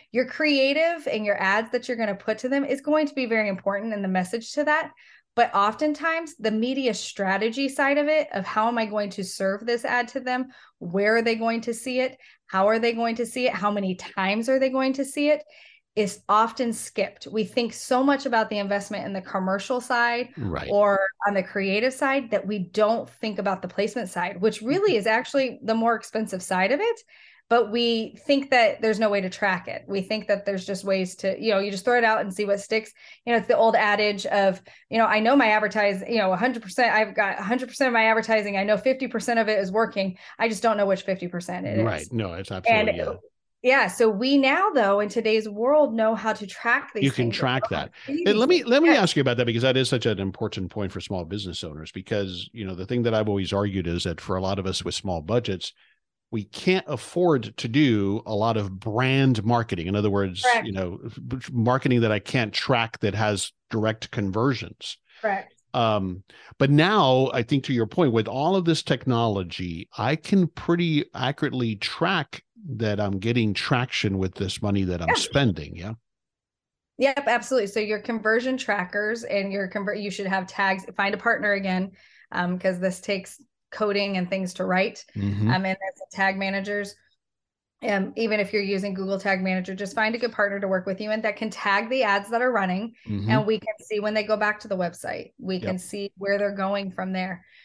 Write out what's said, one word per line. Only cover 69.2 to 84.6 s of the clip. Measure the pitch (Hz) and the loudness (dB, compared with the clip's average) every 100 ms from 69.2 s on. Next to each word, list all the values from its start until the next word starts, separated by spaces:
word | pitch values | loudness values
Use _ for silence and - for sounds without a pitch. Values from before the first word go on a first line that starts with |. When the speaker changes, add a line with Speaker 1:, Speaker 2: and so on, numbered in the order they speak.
| 117 101 90 - 92 82 - - | 2 0 -4 -6 -8 -8 -10 -4
Speaker 2:
I | 110 151 | -2 -2
can | - 196 170 | 2 2 2
pretty | - - 170 170 151 - - | 0 -2 0 2 0 -2 -4
accurately | 131 139 147 127 120 101 | -6 -2 -2 0 -2 -2
track | - - 165 190 143 - - - 196 113 | -6 -2 -2 -2 -4 -12 -20 -18 -10 -4
that | 113 101 | -2 0
I'm | 104 98 | -2 -2
getting | 110 120 107 95 | 0 2 0 0
traction | - 127 127 - 107 95 | 0 0 -2 -2 -2 0
with | 95 - | -2 -2
this | 98 - | -6 -4
money | 104 101 | 0 0
that | 95 85 | 0 -2
I'm | 85 | 0
Speaker 1:
Yeah. | - | -2
Speaker 2:
spending. | - 139 131 82 73 85 | 0 2 2 0 -6 -12
Yeah. | 95 113 _ _ _ _ _ _ _ _ _ - | -12 -12 _ _ _ _ _ _ _ _ _ 0
Speaker 1:
Yep, | 269 262 220 | 0 2 0
absolutely. | 233 226 262 202 | 0 0 0 0
So | 214 | -2
your | 214 214 | -2 -4
conversion | 214 226 214 226 254 262 | -4 -2 2 2 0 -4
trackers | - 202 180 208 214 233 | -2 -2 -2 -4 -2 -4
and | 226 202 196 | -2 -2 -2
your | 196 190 | -4 -4
convert, | 208 202 208 | -4 -4 -4
you | 202 | -6
should | 185 196 | -6 -2
have | 190 185 | -2 -2
tags, | - 196 196 - 190 | -2 0 0 -4 -4
find | 196 202 | -2 0
a | |
partner | 233 220 208 | 0 0 2
again, | 202 196 185 190 - _ _ - | 0 0 -2 -2 -8 _ _ -8
um, | - 180 180 | -4 -2 0
'cause | 190 180 | -2 0
this | 185 180 | -2 -4
takes | - 196 190 - _ _ _ | -4 -6 -6 -16 _ _ _
coding | - 214 202 202 190 | -4 0 0 0 -2
and | 180 | -2
things | 190 180 | -2 -4
to | - | -4